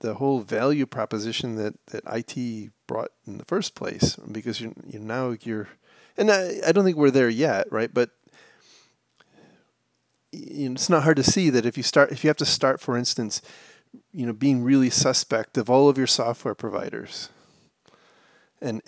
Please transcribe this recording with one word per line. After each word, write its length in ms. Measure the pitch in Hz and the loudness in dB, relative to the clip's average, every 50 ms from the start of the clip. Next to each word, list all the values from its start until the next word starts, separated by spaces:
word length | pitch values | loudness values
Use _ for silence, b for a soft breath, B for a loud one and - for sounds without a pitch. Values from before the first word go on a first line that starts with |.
the 140 | - 113 104 | -6 -6 -4
whole 260 | 98 139 139 139 127 | -2 -2 0 0 -2
value 460 | 104 95 110 107 120 139 151 147 135 | -2 -4 -2 0 0 2 2 0 -2
proposition 680 | 123 - 117 107 - 113 107 104 117 113 - - 123 113 | -2 -4 -6 -6 -4 -4 -4 -4 -6 -6 -6 -6 -6 -6
that, 180 | 107 104 107 - - _ - | -4 -6 -6 -8 -10 _ -14
that 140 | - 107 - | -14 -14 -10
I 160 | - 113 117 117 | -8 -8 -8 -8
T 480 | - - 131 123 120 113 110 104 104 - _ _ | -8 -8 -8 -8 -6 -8 -10 -12 -16 -20 _ _
brought 240 | - 120 110 113 - - _ _ | -8 -8 -6 -6 -8 -12 _ _
in 100 | 110 101 | -16 -16
the 80 | - - | -16 -8
first 300 | - 170 208 - - - | -6 -4 -4 -4 -6 -8
place, 420 | - - 90 90 - - - - | -10 -10 -10 -2 0 0 0 0
because 460 | - - - 104 110 - 117 110 - 117 | -4 -12 -12 -12 -10 -8 -8 -8 -8 -10
you, 120 | 113 - - - | -12 -14 -16 -18
you, 120 | - - 107 | -18 -16 -14
now 380 | 107 107 113 127 131 123 117 110 - | -10 -8 -6 -4 -4 -4 -6 -8 -8
you're, 260 | 117 110 107 101 - - b b b b b b b b | -8 -8 -8 -8 -12 -16 b b b b b b b b
and 140 | - 208 214 | 0 2 4
I, 300 | 202 190 185 175 202 - - | 4 2 0 -2 -6 -2 0
I 60 | 160 165 | 2 4
don't 120 | 202 196 | 4 4
think 120 | 185 170 | 4 4
we're 140 | 151 147 139 | 6 4 6
there 180 | 127 135 127 117 | 6 6 4 4
yet, 420 | 113 117 151 151 107 95 - - | 2 2 2 2 2 0 0 -2
right? 220 | - 110 113 117 - | -2 -2 -4 0 0
But 200 | 123 123 113 _ _ _ b b b b b b b b b b b b b b _ _ _ _ b b b b b b b b b b b b _ _ _ _ _ _ _ _ _ _ _ - | 0 0 0 _ _ _ b b b b b b b b b b b b b b _ _ _ _ b b b b b b b b b b b b _ _ _ _ _ _ _ _ _ _ _ -18
y-, 80 | - | -18
you 280 | - - - 147 143 127 | -16 -14 -8 -6 -6 -6
know, 40 | 127 | -4
it's 140 | 131 - - | -4 0 2
not 140 | 175 160 139 | 2 4 4
hard 160 | 160 160 143 | 4 4 4
to 40 | 123 | 4
see 280 | - - 123 180 156 | 2 2 4 4 4
that 160 | 127 120 110 | 4 2 2
if 100 | 120 - | 0 -2
you 60 | 139 120 | -2 -4
start, 300 | - - 151 139 - 139 | 0 2 2 2 2 -2
if 120 | 123 - | 0 0
you 40 | 151 | 0
have 100 | 147 - | 0 0
to 80 | 151 | 0
start, 340 | - - - - 131 135 - | -2 0 0 0 0 0 -2
for 160 | - - 123 | -4 -4 -4
instance, 460 | 120 120 - - - 117 104 - - B B B B B B B B B B - - _ _ | -2 -2 -4 -4 -4 -6 -6 -6 -8 B B B B B B B B B B -20 -20 _ _
you 140 | - 165 123 | -10 -6 -6
know, 80 | 120 110 | -6 -4
being 300 | 107 131 143 135 123 120 | 0 2 2 2 4 4
really 260 | 127 139 135 131 123 | 4 4 4 4 4
suspect 720 | - - 131 131 127 - - - - 113 110 - - 131 | 2 2 2 2 2 0 0 -2 -2 -4 -4 -4 -4 -4
of 100 | 110 120 | 2 4
all 220 | 123 135 143 143 | 6 8 8 6
of 80 | 135 135 | 6 4
your 80 | 131 | 2
software 480 | 117 - - 117 117 117 - - 127 104 | 0 0 0 0 -2 -4 -4 -4 -6 -6
providers 720 | - - 110 95 - 98 - 110 113 110 104 - - - - b b b b b b b b b _ b b b b b b b b b b b b b b b _ - | -6 -8 -6 -6 -6 -6 -6 -8 -10 -12 -12 -14 -16 -16 -16 b b b b b b b b b _ b b b b b b b b b b b b b b b _ -6
and, 180 | 131 110 110 - | -6 -6 -6 -6